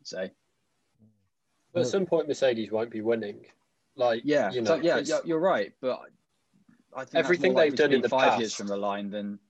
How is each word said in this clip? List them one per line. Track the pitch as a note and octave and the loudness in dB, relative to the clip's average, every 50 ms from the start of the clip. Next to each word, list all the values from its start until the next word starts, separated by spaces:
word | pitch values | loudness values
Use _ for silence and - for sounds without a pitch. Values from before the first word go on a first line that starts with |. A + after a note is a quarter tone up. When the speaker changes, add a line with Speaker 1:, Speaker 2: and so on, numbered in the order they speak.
| - | -18
Speaker 1:
say. | - - F2+ F#2+ - _ _ _ _ _ _ _ _ _ _ _ _ _ _ A2 _ _ _ _ _ _ _ _ _ _ _ _ _ | -12 -8 -8 -8 -8 _ _ _ _ _ _ _ _ _ _ _ _ _ _ _ _ _ _ _ _ _ _ _ _ _ _ _ _
Speaker 2:
But | - F3 | -2 -2
at | E3 | 0
Speaker 3:
Yeah. | B2 | 0
Speaker 2:
some | F#3+ G3 F#3 | 0 -2 0
point, | F3 E3 D#3+ D3+ | 2 0 0 0
Mercedes | D3+ B2+ - C3+ C3 A#2 A2+ A2 G2 | -2 -2 0 2 2 2 0 -4 -4
won't | A2 G#2+ A#2 A#2+ | -2 -4 -4 -4
be | A2+ A2 | -6 -6
winning. | G#2+ A2+ A#2 A2+ G#2+ G2+ - - - - _ _ _ _ _ _ _ _ - | -2 -2 -2 -2 -2 -8 -10 -14 -18 -20 _ _ _ _ _ _ _ _ -4
Like, | - B2 A#2+ A2+ A#2 B2+ | 0 0 0 0 0 0
Speaker 1:
Yeah, | C#3+ D3 C#3+ A2+ F#2+ | 0 2 2 2 0
Speaker 2:
you | - B2 A2+ | -2 -2 2
Speaker 1:
so, | - E3 | 2 2
Speaker 2:
know, | - | 2
Speaker 1:
yeah, | D#3 E3+ C#3+ | 2 2 0
Speaker 2:
it's | - - D3 | 0 0 0
Speaker 1:
yeah, | D#3 D3 - | -2 -2 -2
you're | E3 E3 D#3+ | -2 -2 2
right, | F3 F#3+ D#3 A2+ G2+ - _ - | 2 2 2 2 0 -4 _ -6
but | C3+ B2+ A#2+ B1+ C2 - _ _ _ _ _ _ _ _ _ _ _ _ _ _ _ _ - | -4 -4 -4 -4 -8 -18 _ _ _ _ _ _ _ _ _ _ _ _ _ _ _ _ -14
I | C3+ C3 | -14 -10
think | - - | -2 -2
Speaker 2:
Everything | E3 D#3 F3+ F3+ E3+ F#3 - B2+ | 0 2 2 0 2 2 2 4
Speaker 1:
that's | |
more | D#3 D#3+ | 4 4
Speaker 2:
they've | D3 C3+ | 4 4
Speaker 1:
likely | |
to | C3+ D3+ | 2 4
Speaker 2:
done | C#3 C3 | 4 4
in | A#2+ | 2
Speaker 1:
be | |
Speaker 2:
the | A#2+ A2+ | 2 2
Speaker 1:
five | C3 C3 C3 B2 - B2 | 2 4 4 4 4 2
years | A2+ G#2 | 0 -2
Speaker 2:
past. | - | -4
Speaker 1:
from | - G#2 | -6 -6
the | G2+ G2+ | -6 -4
line | G2+ G2+ G2+ G2+ G2+ G2+ G2 | -2 -2 -2 -2 -4 -6 -6
than | G2+ G#2 G#2 G2+ G2+ - _ | -8 -8 -8 -8 -10 -12 _